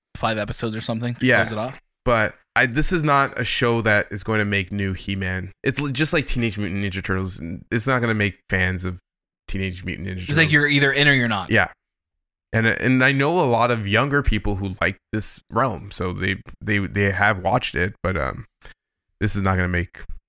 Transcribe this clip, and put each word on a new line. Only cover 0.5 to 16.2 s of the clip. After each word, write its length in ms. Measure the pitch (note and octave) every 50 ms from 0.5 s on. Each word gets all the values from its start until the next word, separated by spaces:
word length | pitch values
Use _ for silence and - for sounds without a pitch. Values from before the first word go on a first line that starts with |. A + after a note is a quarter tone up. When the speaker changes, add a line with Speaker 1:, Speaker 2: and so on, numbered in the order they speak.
| A2+ - - A2+ G#2+
Speaker 1:
or 60 | A2
something 340 | A2+ - A#2 A2+ A#2+ A#2+ A#2+
to 100 | - B2+
Speaker 2:
Yeah. 120 | B2+ A#2+ A2
Speaker 1:
close 160 | F#2+ A2 A2
it 40 | G#2+
off. 240 | A2 B2+ C3 - _ _ _ _ -
Speaker 2:
But 300 | B2+ A#2+ A2+ G#2+ G2 - - _ _ -
I, 100 | A2+ B2 B2+
this 240 | A#2 C#3 D3+ - F#3
is 100 | F3 D3
not 340 | D3+ C#3+ C#3 C#3 - - -
a 40 | B2
show 380 | - - - B2+ A#2+ A#2 A#2
that 260 | G#2+ A2 G#2 G#2 G#2 -
is 120 | - G#2 -
going 160 | - A2 G#2+
to 60 | G#2
make 260 | G2+ G2+ G2 F#2+ F#2
new 220 | G#2 G2+ G2+ G2 F#2
He-Man. 580 | - - - G2 F#2+ F#2+ F#2 F#2 F#2 F#2 G2 - _ -
It's 140 | C#3 C3 -
l-, 100 | D3 C#3+
just 220 | C3 B2 D#3 D3 -
like 120 | E3 C3
Teenage 320 | - - B2+ A#2 A#2 G2 G#2
Mutant 240 | G#2 F#2 F2+ G2 G2+
Ninja 200 | G2+ F#2 G2 F2+
Turtles. 360 | - F#2+ F#2 F#2+ F#2+ F#2 - D#2+ E2 F#2 - - -
It's 140 | - A#2+ - C3+
not 120 | C3 B2+
gonna 140 | A#2 A#2 A2
make 240 | G#2+ G#2 G2+ F2+ _ _ -
fans 360 | - F#2 F#2 F2+ F#2 F2+ F#2
of 140 | F#2 F2+ F2+ _ _ _ _ _ _ _ _ _ -
Teenage 360 | - G2 F#2+ F#2+ F2+ F2+ F2
Mutant 240 | F2 - - D#2+ F#2+
Ninja 40 | F#2 F#2
Turtles. 80 | F2+ F#2
Speaker 1:
It's 80 | D3 D#3+
like 140 | D#3+ D3+
you're 160 | D3+ D3 D3 D3
either 240 | C#3+ C#3+ C#3+ C#3
in 160 | C3+ C#3 C#3+ D3
or 60 | C#3+
you're 140 | C3 A#2+ A#2
not. 220 | A2 G2 F2+ -
Speaker 2:
Yeah. 200 | G2+ G#2+ F#2 - - _ _ _ _ _ _ _ _ _ _ _ _ _ _ - -
And, 120 | A2+ A2+
and 380 | A2+ G#2 - - B2 C3 B2+ C3
I 80 | C3+
know 280 | C#3 C3+ C#3 D3 E3+ F#3
a 40 | E3
lot 240 | C3 A#2 A2+ A#2 A#2+
of 160 | B2 A2+ G#2+ G2
younger 360 | G2+ A2 C3 C#3+ C#3 C#3+ C3+
people 320 | - A2 G#2 - G#2 G#2
who 200 | F#2+ G2+ G2 F#2 -
like 160 | - F2+ G2+ _ _ -
this 280 | - A2 G2+ - - - _ -
realm, 400 | - A2+ C3 C3 G2+ E2 - G2+
so 220 | - - F2+ F#2 F2+
they, 280 | G2